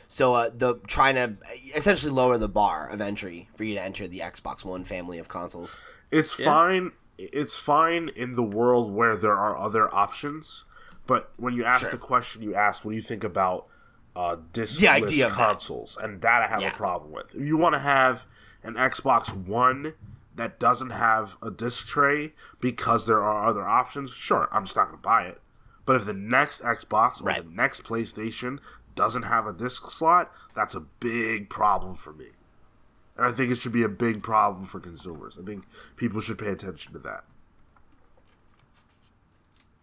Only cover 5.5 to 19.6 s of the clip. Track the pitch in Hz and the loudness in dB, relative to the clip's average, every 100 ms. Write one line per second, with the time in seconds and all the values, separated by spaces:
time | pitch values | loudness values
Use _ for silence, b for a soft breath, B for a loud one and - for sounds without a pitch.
5.5 | 87 87 B B B B 156 151 - 143 | -12 -14 B B B B 0 2 0 4
6.5 | 151 175 185 180 - _ - 92 139 143 | 6 6 4 -2 -8 _ -18 -8 -6 -4
7.5 | - - 147 165 170 165 - 123 123 110 | -4 2 4 4 2 -4 -6 -4 -2 0
8.5 | 107 123 123 110 101 117 104 107 98 104 | 4 4 6 4 2 2 4 4 4 2
9.5 | 90 104 110 110 98 101 - 147 156 - | 0 0 2 2 2 0 -2 -10 -10 -12
10.5 | - - b b b - 120 - - 123 | -14 -14 b b b 0 0 -2 -8 -4
11.5 | 120 117 127 113 117 - 123 113 110 107 | 0 4 4 2 -6 0 0 0 -8 -4
12.5 | 95 104 - 107 110 - 107 101 101 92 | 2 2 2 -4 -6 -6 -6 -4 0 2
13.5 | 92 - b b b b 90 87 85 - | 0 -6 b b b b -6 -4 -4 -6
14.5 | 117 110 160 185 139 202 151 117 98 110 | -4 -2 4 6 6 4 2 2 4 2
15.5 | 98 - 65 - - 107 98 113 120 107 | 2 -4 -8 -10 -10 -10 -2 2 2 2
16.5 | 107 92 - 101 87 76 76 - - 143 | -2 -4 -4 -4 -4 -8 -14 -12 -8 -2
17.5 | 156 170 147 143 135 131 117 - b b | 2 4 2 4 4 4 2 -6 b b
18.5 | b 117 113 127 - 139 117 - 98 92 | b -8 0 0 2 4 4 2 -6 -4
19.5 | 113 | 2